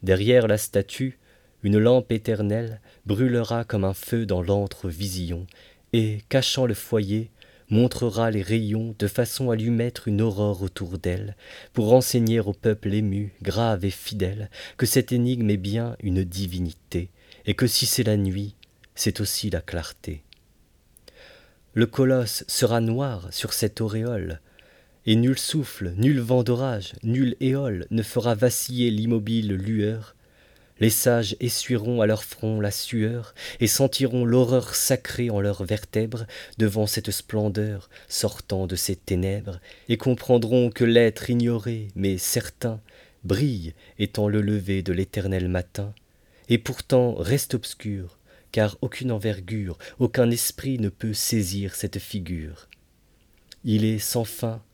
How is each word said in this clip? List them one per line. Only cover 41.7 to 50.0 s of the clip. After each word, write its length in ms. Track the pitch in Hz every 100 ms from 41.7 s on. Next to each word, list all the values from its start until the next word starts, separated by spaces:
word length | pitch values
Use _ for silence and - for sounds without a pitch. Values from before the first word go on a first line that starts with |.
| 113 104 95
mais 220 | 98 92
certain, 640 | - - - - 120 110 - - - _
brille 500 | 90 98 143 110 85 - - _
étant 280 | 104 - 104
le 140 | 104
lever 420 | 101 104 95 98
de 80 | 90
l'éternel 560 | 87 95 - 95 92 90
matin, 460 | 90 87 - 101 104 _ _ _ _ -
et 80 | -
pourtant 580 | - 127 - 127 123 -
reste 380 | 87 139 -
obscur, 640 | 123 - - 107 101 90 _ _ - _
car 260 | - 107 -
aucune 320 | 117 - 127
envergure, 640 | 113 107 98 90 110 98 85 -
aucun 300 | -